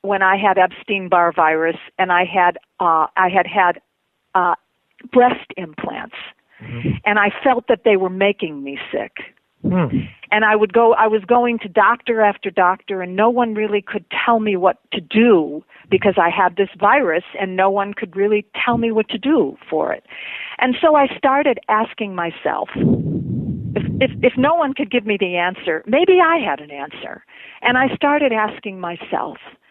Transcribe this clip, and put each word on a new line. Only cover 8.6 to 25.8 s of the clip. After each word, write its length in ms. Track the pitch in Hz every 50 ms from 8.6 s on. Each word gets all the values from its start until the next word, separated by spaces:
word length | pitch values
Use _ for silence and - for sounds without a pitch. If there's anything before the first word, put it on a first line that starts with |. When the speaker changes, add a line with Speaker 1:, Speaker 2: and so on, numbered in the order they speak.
Speaker 1:
me 160 | 139 139 139 135 - -
sick. 440 | - - 117 123 - - - - _ _ _ _ _ _
Speaker 2:
Hmm. 260 | - - 180 185 165 123 - - - - - _ - _
Speaker 1:
And 140 | 214 214 220
I 100 | 214 214
would 180 | 208 214 202
go, 220 | 180 233 233 226 233
I 140 | 214 226 220
was 160 | 220 220 190
going 340 | 180 240 240 240 240 233 220
to 100 | - 202
doctor 520 | 170 220 202 196 233 - - - 233 220
after 280 | 214 208 202 - - 196
doctor, 540 | 175 202 185 175 190 - _ - 202 185
and 140 | 180 180 185
no 120 | 190 214 240
one 260 | 247 247 240 226 214
really 280 | 208 220 208 208 208
could 220 | 196 - - 208 - _ - - -
tell 140 | 240 233 226
me 180 | 214 214 196
what 220 | 180 180 185 - - _ _
to 80 | - 202
do 640 | 160 - - 214 233 240 214 170 156 - 147 156 - _ - - - _
because 240 | 196 190 - 208 180
I 140 | 202 170 170
had 260 | 180 196 190 180 175
this 120 | 202 196 190 - 170
virus, 460 | 202 208 247 285 262 175 160 175 - - - -
and 180 | 196 190 185
no 140 | 185 190 196
one 220 | 196 202 196 202
could 220 | 208 - 220 185 165
really 320 | 190 196 208 214 208 208 _ -
tell 240 | - - 247 233 233
me 140 | 233 233
what 160 | 220 220 214 -
to 100 | - 208
do 400 | - 269 320 294 165 135 - - - -
for 240 | 160 156 151 -
it. 120 | - - _ _ - - - - - - - - - -
And 180 | - 254 247 -
so 140 | - 320 302
I 140 | 294 277 262 -
started 420 | - - 269 269 277 294 285 240 - - -
asking 460 | 214 214 226 - - - 220 202 185
myself, 540 | 180 170 170 160 - - - - - - - -
if, 1080 | - - - - - - - - - - - - - - - - - - - - 214 - - - -
if, 100 | 262 254 - -
if 100 | - 254 - 254
no 160 | 254 294 330
one 200 | 339 311 269 269
could 160 | - 294 202
give 120 | - 247 208
me 100 | 214 208 190
the 180 | 196 180 175
answer, 460 | 175 175 180 185 - - 175 156 160